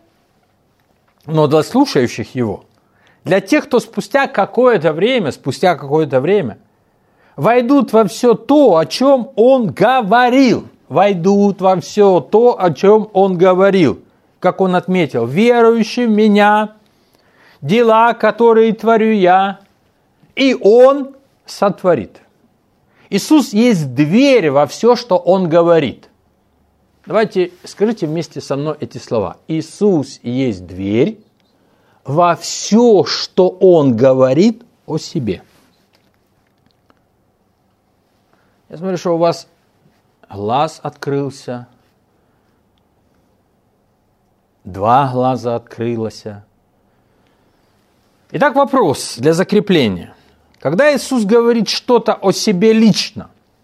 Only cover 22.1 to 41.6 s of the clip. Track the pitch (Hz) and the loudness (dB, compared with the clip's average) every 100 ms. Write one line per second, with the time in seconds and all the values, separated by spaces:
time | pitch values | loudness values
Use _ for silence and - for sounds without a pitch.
22.1 | _ _ _ _ _ _ _ _ _ - | _ _ _ _ _ _ _ _ _ -6
23.1 | 202 - 302 - 202 247 185 139 123 151 | -6 0 0 0 0 0 0 -4 -2 0
24.1 | 220 277 247 160 135 143 - 226 233 - | 2 4 2 2 0 -2 0 0 0 0
25.1 | 180 175 190 175 170 170 165 127 - _ | -2 0 0 2 0 2 2 0 -8 _
26.1 | _ _ _ _ _ _ _ _ _ - | _ _ _ _ _ _ _ _ _ -4
27.1 | 196 220 185 175 - - - 214 226 156 | -2 -2 -2 -4 -6 -18 -4 -4 -2 -6
28.1 | 165 156 143 - 139 151 147 113 123 - | -6 -8 -12 -8 -6 -6 -8 -12 -14 -6
29.1 | 117 90 - - 160 147 - 202 165 123 | -4 -4 -8 -8 -8 -8 -2 0 0 -4
30.1 | - 120 127 131 92 87 92 98 110 175 | -10 -8 -4 -4 -6 -12 -10 -4 0 -2
31.1 | 220 _ _ _ _ _ _ _ _ 135 | -4 _ _ _ _ _ _ _ _ -6
32.1 | 151 175 165 - - - 220 240 190 - | -2 0 -2 -8 -12 -2 2 4 2 0
33.1 | - - - 185 185 190 170 139 110 131 | -6 -6 -2 -2 2 2 4 2 2 2
34.1 | 131 131 139 226 220 _ _ - 151 - | 2 2 2 0 0 _ _ -12 -10 -8
35.1 | 165 104 85 _ _ _ _ _ _ _ | -8 -6 -8 _ _ _ _ _ _ _
36.1 | _ _ _ _ _ _ _ _ _ _ | _ _ _ _ _ _ _ _ _ _
37.1 | _ _ _ _ _ _ _ _ _ _ | _ _ _ _ _ _ _ _ _ _
38.1 | _ _ _ _ _ _ 156 185 175 185 | _ _ _ _ _ _ -12 -8 -6 -4
39.1 | 165 170 156 - _ _ _ _ _ _ | 0 -2 -2 -12 _ _ _ _ _ _
40.1 | _ _ 101 104 131 160 - 143 - 143 | _ _ -10 -4 -4 -4 -8 -16 -12 -8
41.1 | 139 139 139 - 123 | -6 -8 -12 -14 -14